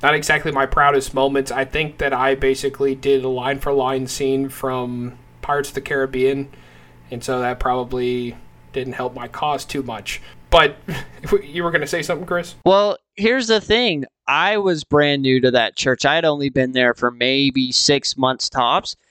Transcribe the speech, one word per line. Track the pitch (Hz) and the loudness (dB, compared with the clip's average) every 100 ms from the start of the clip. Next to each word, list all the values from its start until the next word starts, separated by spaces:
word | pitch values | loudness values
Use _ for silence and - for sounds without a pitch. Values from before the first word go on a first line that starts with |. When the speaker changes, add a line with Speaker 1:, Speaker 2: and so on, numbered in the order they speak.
Speaker 1:
not | 139 | 2
exactly | 151 151 151 156 | 2 2 0 0
my | 139 135 | -2 0
proudest | - 143 139 - | 4 4 2 0
moments. | 139 139 139 135 | 0 0 0 -2
I | 127 | -4
think | 135 147 156 - | -4 -4 -4 -4
that | 143 | -2
I | 127 135 135 | 0 0 2
basically | 135 131 139 135 139 135 | 0 0 -4 -2 -2 -2
did | 139 135 | 0 0
a | 131 | 0
line-for-line | 127 127 139 147 139 127 135 127 | -4 -4 -4 -2 0 0 -2 -4
scene | - 139 135 135 | -4 -2 -2 -4
from | 131 135 127 123 123 123 - - - | -6 -6 -4 -6 -8 -10 -12 -20 -12
Pirates | - 143 143 | -4 -4 -4
of | 139 | -8
the | |
Caribbean, | - 143 135 131 131 139 139 - - - - - - | -4 -2 -2 0 0 -2 -8 -16 -20 -20 -20 -20 -14
and | 123 | -10
so | 120 127 | -6 -4
that | 123 123 | -4 -2
probably | 131 127 123 127 123 123 120 117 - - - | -2 -2 -4 -4 -2 -2 -6 -10 -20 -20 -10
didn't | 135 131 | -8 -6
help | 117 127 | -6 -8
my | 123 120 | -8 -12
cause | - 151 139 - | -4 -2 -2 -4
too | 143 | -6
much. | 123 107 101 - - - - | -6 -10 -10 -12 -14 -20 2
But | 170 151 - - | 4 4 0 -8
<laughs> | 143 - - - 202 | -8 -10 -14 0 0
you | - 165 | 0 -6
were | 175 | -2
gonna | 170 - | -2 0
say | 170 | -4
something, | 156 160 175 | -2 -6 -4
Chris? | 175 170 - - | -4 -4 -2 4
Speaker 2:
Well, | 196 208 - _ - | 4 4 -2 _ -2
here's | 214 262 226 | 0 0 2
the | 220 | 0
thing. | - 220 247 151 135 _ - | 2 0 2 -2 -6 _ -2
I | 143 180 214 | 2 2 2
was | 190 160 135 | 2 0 2
brand | 147 147 143 | 4 4 2
new | 135 131 | 2 4
to | 127 | 4
that | 123 110 - | 4 2 0
church. | 135 123 143 | 0 2 2
I | 160 | 2
had | |
only | 165 147 139 | 2 2 0
been | 131 131 | 0 0
there | 127 123 | 2 2
for | 117 123 | 2 -2
maybe | 120 123 135 139 131 127 | 0 0 2 2 2 0
six | 123 - 143 - - | 0 2 2 0 0
months | 131 127 - | 0 0 -2
tops. | 135 120 165 - - _ | 0 2 2 -2 -12 _